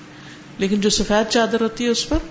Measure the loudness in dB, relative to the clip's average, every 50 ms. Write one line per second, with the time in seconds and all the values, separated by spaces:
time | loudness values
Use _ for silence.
0 | -16 -20 -20 -20 -20 -20 -20 -20 -20 -16 -8 -4 -2 0 2 2 2 2 2 2
1 | 0 2 2 2 2 2 2 2 2 2 2 0 0 0 -2 -2 0 0 0 0
2 | 0 0 -2 -2 -2 -4